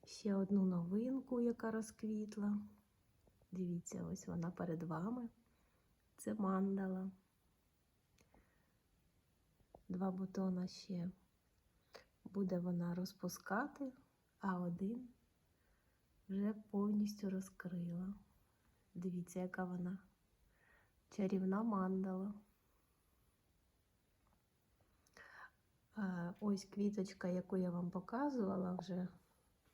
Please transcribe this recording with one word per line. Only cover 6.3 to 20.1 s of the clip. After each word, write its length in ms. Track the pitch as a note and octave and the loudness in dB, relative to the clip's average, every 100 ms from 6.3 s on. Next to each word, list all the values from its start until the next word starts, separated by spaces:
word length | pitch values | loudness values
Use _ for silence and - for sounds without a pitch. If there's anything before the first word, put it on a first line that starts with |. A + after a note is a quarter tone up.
мандала. 800 | G#3+ F#3+ F#3+ G3 G3 F#3+ F#3 F#3+ F#3+ _ _ _ _ _ _ _ _ _ _ - - - _ _ _ _ _ _ _ _ _ _ _ _ - - | 2 4 4 4 2 0 -2 -4 -8 _ _ _ _ _ _ _ _ _ _ -20 -20 -20 _ _ _ _ _ _ _ _ _ _ _ _ -16 -6
Два 220 | F3+ F#3+ | -2 0
бутона 560 | F#3 F#3+ F#3+ F#3+ F3+ F#3 | 0 -2 0 0 0 -2
ще 440 | - - F3+ F3 - _ _ _ _ _ _ _ - - _ - | -6 -6 -4 -4 -6 _ _ _ _ _ _ _ -20 -20 _ -6
буде 340 | G3 F#3 F3+ | 0 2 2
вона 360 | F3+ F3 F3 F3 | 2 0 0 0
розпускати, 960 | F#3 - F3+ - - G3+ D4 - C4+ B3+ - _ _ _ | -4 -4 -6 -6 -2 -2 -2 -4 -8 -8 -18 _ _ _
а 200 | G3 F3+ | -2 0
один 500 | F3 F3 F#3+ A#3+ B3 - _ _ _ _ _ _ _ _ _ _ - | 0 -2 -2 -2 -8 -16 _ _ _ _ _ _ _ _ _ _ -6
вже 240 | F#3+ G3+ G#3+ - | 0 0 -2 -2
повністю 580 | G3+ G#3 G#3 G#3 G#3 G3 | 0 2 4 2 0 -2
розкрила. 840 | F#3+ F#3+ - F#3 F3 F3 E3+ F#3+ G#3 - _ _ _ _ _ _ | -2 -4 -8 -6 -4 -2 -2 -4 -6 -12 _ _ _ _ _ _
Дивіться, 460 | F3+ F#3 F3+ F3 F#3 | -6 -2 -2 -2 -2
яка 260 | F3+ F#3 F3+ | -2 0 -2
вона 320 | F3+ F3 F#3+ - | -2 -2 -4 -10